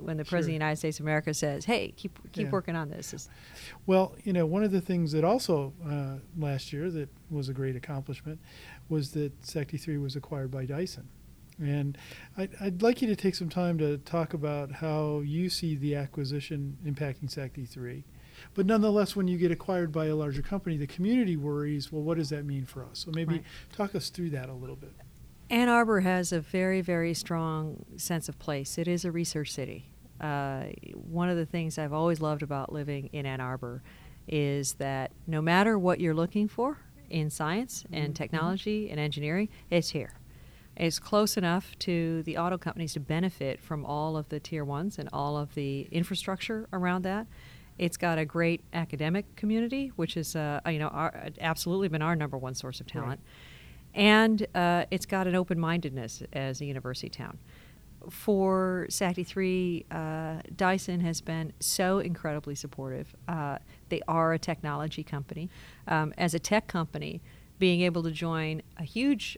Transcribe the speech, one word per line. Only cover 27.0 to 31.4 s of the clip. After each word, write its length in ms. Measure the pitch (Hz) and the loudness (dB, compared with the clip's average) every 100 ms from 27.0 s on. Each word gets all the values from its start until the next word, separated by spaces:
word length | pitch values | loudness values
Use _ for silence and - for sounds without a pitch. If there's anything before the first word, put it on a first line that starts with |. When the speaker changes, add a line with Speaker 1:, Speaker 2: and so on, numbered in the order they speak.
| 165 | 2
Speaker 1:
strong 680 | 165 - 170 160 156 156 - - 165 | 0 -2 0 0 0 -4 -6 -12 -8
sense 320 | - 165 147 | -2 -2 -4
of 100 | - | -8
place. 400 | - 143 135 - | -4 -4 -2 -2
It 80 | 170 | 0
is 180 | 175 | 2
a 60 | 180 | 0
research 420 | 165 165 151 143 | 0 0 -2 -4
city. 380 | - 120 - - - - - | -4 -6 -8 -14 -20 -18 -8
Uh, 460 | 151 143 139 135 - - - | -4 -2 -2 -4 -6 -10 -12
one 340 | - - 165 180 | -12 -6 0 2
of 80 | |
the 100 | 170 | 2